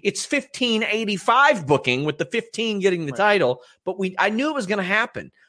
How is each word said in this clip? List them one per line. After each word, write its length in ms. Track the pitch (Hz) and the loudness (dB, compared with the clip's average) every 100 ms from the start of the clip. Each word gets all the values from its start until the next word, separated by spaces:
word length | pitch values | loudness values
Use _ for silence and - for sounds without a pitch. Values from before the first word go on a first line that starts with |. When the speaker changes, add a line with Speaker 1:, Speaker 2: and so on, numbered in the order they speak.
Speaker 1:
it's 220 | 151 - | -4 -4
fifteen 580 | - 285 - - 247 220 | -4 -4 -4 -4 -2 0
eighty-five 840 | 220 214 214 190 - 247 285 226 143 | 0 -2 -2 -2 2 4 4 2 2
booking 380 | 139 127 127 | 2 2 0
with 140 | 151 147 | -2 -4
the 60 | 165 | -4
fifteen 540 | 233 - - 226 202 | -4 -6 -4 -4 0
getting 260 | 190 175 147 | 0 0 -4
the 60 | |
Speaker 2:
Right. 60 | 131 | 0
Speaker 1:
title. 440 | 208 202 127 127 - _ | 2 4 2 0 -8 _
But 140 | 185 190 | -8 -4
we, 160 | 185 185 | -4 0
I 120 | 196 | 0
knew 200 | 220 302 | 0 -2
it 40 | |
was 120 | 285 185 | -2 -2
gonna 160 | 208 | -2
happen. 480 | 180 214 233 104 71 _ | 0 0 -2 -6 -14 _